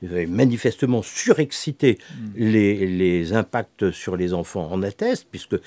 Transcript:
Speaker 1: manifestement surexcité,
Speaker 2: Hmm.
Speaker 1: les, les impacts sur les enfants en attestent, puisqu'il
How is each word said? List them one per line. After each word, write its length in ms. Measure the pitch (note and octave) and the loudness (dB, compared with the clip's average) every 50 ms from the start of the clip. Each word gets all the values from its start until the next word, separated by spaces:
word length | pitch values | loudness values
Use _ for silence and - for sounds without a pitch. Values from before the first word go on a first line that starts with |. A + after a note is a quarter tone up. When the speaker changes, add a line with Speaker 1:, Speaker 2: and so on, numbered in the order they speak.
Speaker 1:
manifestement 1000 | F#2 F2 F2 F2+ E2+ E2+ F2+ A2 C3+ B2+ A#2+ A2 - A#2+ - - C3+ B2 B2 A2 | -10 -4 -2 -2 -2 0 2 4 4 4 4 2 0 -2 0 0 0 0 0 0
surexcité, 960 | F#2+ - - - - - - D#3 D3+ - - - - D#3+ C#3 - D3 B2+ G#2+ - - - | -2 -4 -8 0 2 4 4 4 2 -2 -4 -6 -6 -8 -2 2 4 4 4 2 -2 -14
Speaker 2:
Hmm. 200 | D3+ B2 A2 G#2+ G2+ | -16 -14 -12 -10 -4
Speaker 1:
les, 500 | A#2 A2+ A2 A2 G#2+ G2+ G2+ G#2 G2 F#2+ | 0 2 4 4 6 4 4 2 2 0
les 460 | F#2 F2+ F2+ F#2 F2+ F2 F2 E2 E2 | 0 0 2 2 2 2 0 0 0
impacts 600 | G#2+ A2+ G#2+ - - A#2+ G#2+ - _ - G#2 F#2 | 0 0 0 0 -2 -4 -4 -6 _ -2 -2 -2
sur 240 | E2+ - - F#2+ F#2 | -2 -4 -6 -6 -4
les 180 | F2+ F2+ F2+ F2+ | -2 -2 -2 -2
enfants 340 | F2 E2+ - - G2 D#2+ D#2 | -4 -4 -6 -6 -8 -6 -4
en 100 | F#2 F#2+ | -4 -4
attestent, 460 | F#2+ G2+ - - A3 B3 B3 - - _ | -4 -4 -6 -4 -4 -4 -4 -4 -6 _
puisqu'il 300 | - F#2 - - G2+ E2+ - | -16 -16 -8 -6 -6 -6 -6